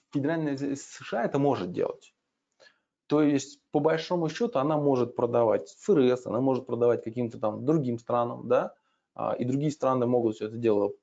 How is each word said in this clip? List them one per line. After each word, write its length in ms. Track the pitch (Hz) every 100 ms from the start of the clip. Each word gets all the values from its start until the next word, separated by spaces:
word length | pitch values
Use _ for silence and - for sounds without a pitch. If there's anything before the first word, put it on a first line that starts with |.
| _
Федеральная 440 | 147 139 165 156 135
з-, 200 | 139 139
С 220 | - -
Ш 180 | - 214
А 60 |
это 140 | 226 143
может 340 | 143 123 -
делать. 420 | 175 - - - _ _ _ _ _ - _ _ _ _
То 160 | 147
есть, 380 | 147 143 - - _
по 100 | 151
большому 480 | 151 160 - 180 160
счету, 300 | 156 233 139
она 200 | 139 151
может 360 | 143 127 120 -
продавать 580 | 120 120 113 101 - -
Ф 120 | -
Р 100 | 170
С, 260 | 123 123 -
она 140 | 110
может 260 | 135 127 123
продавать 360 | 120 120 113
каким-то 340 | - 117 120 113
там 260 | 110 107
другим 340 | 120 160 127 117
странам, 500 | - 120 120 123 120
да, 260 | 123 85 - _ _ _
а, 200 | - 110
и 100 | 107
другие 260 | 123 135 151
страны 360 | 139 131 131 120
могут 300 | 123 117 107
всё 100 | 107
это 100 | 113
дело 360 | 117 101 101 -